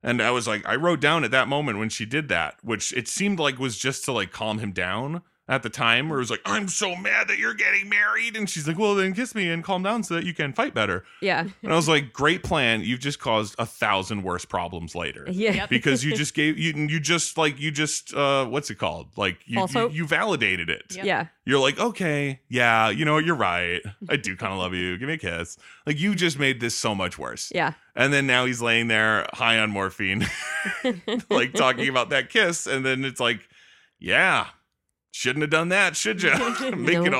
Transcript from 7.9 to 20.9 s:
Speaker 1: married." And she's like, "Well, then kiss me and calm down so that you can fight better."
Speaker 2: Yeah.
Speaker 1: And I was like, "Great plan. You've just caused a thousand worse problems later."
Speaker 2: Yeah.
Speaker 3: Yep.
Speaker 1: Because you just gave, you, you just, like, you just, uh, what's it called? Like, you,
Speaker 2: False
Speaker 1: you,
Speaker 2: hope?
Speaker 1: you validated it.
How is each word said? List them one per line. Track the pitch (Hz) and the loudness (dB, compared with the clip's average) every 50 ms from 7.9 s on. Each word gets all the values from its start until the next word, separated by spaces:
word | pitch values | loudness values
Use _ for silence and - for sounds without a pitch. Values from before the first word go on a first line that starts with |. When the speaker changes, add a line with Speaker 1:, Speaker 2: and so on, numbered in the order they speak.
Speaker 1:
married." | 208 208 208 208 214 220 226 233 208 | 2 2 2 2 2 0 -2 -4 -4
And | 220 208 190 | -4 -4 -4
she's | - 165 147 | -4 -4 -2
like, | 151 165 165 | -2 0 2
"Well, | 220 208 202 | 2 2 4
then | 196 190 190 | 2 2 0
kiss | 185 185 254 240 - | 0 -2 -4 -4 -2
me | 220 190 170 | -2 -2 -2
and | 165 170 | -2 -4
calm | 165 - 196 180 | -2 -2 -4 -2
down | 180 196 220 240 | 0 -2 -2 -2
so | 202 - 170 | -2 -2 -2
that | 165 170 | -2 -2
you | 180 | -4
can | 165 - 156 139 135 | -4 -2 -4 -2 0
fight | - 233 - | 0 0 0
better." | - 113 107 101 90 92 - - - - | 2 0 2 2 0 -2 -4 -10 -14 -4
Speaker 2:
Yeah. | - 196 180 143 170 196 190 _ | -2 0 0 0 -2 -4 -8 _
Speaker 1:
And | - 214 | -2 2
I | 160 | 2
was | 165 160 | 2 4
like, | 147 160 151 147 120 - | 4 4 2 2 -2 -4
"Great | - 135 147 - 139 | 2 2 2 2 2
plan. | - - - 156 131 117 113 110 | 0 -2 0 2 4 2 2 2
You've | 85 98 123 123 | 0 -2 -4 -2
just | 127 147 143 - | -2 -6 -6 -4
caused | - 131 113 107 107 98 - - | -2 0 2 2 0 -2 -4 -6
a | 113 | -6
thousand | 107 - - - 107 101 95 95 - 113 101 | -6 -2 -2 0 2 2 2 0 -2 -4 -4
worse | 92 95 90 90 - | -2 -4 -4 -4 -6
problems | _ - 92 87 85 92 85 85 82 - | _ -4 -4 -4 -4 -6 -8 -10 -8 -6
later." | 87 87 69 - - 69 - | -6 -6 -6 -6 -8 -8 -6
Speaker 2:
Yeah. | 185 185 220 220 | -4 0 0 0
Speaker 3:
Yep. | 185 196 196 - | 0 0 0 2
Speaker 1:
Because | 123 123 - 151 135 120 | 0 2 4 2 2 2
you | 123 151 147 | 0 0 0
just | - 147 143 | 0 -2 -2
gave, | - 156 151 151 156 | 0 0 2 2 2
you, | - 156 165 156 147 151 147 | 0 -2 -2 -2 -2 -2 -2
you | 151 165 | -2 -2
just, | 147 139 175 165 - - - | 0 0 0 0 0 -2 0
like, | 165 160 151 139 127 | 0 0 0 0 -2
you | 143 160 | -6 -4
just, | 151 139 156 147 - - - - - | -2 -2 -2 -2 -2 -6 -6 -6 -2
uh, | - 143 139 139 139 135 | 0 2 4 4 2 2
what's | 117 120 143 143 - | 0 -2 -4 -4 -4
it | 110 | -6
called? | - - 90 78 82 - 64 _ - | -4 -4 -4 -4 -4 -12 -12 _ -2
Like, | 101 95 90 - _ | 0 0 -2 -4 _
you, | - 117 | -4 0
Speaker 2:
False | 117 190 180 143 | 0 0 2 0
Speaker 1:
you, | 240 | 0
Speaker 2:
hope? | 226 247 151 | 0 0 -2
Speaker 1:
you | 156 170 | -4 -2
validated | 147 165 156 202 220 185 143 117 98 95 87 85 82 | 0 0 0 2 2 2 2 2 2 2 2 0 -4
it. | - - - _ | -4 -6 -6 _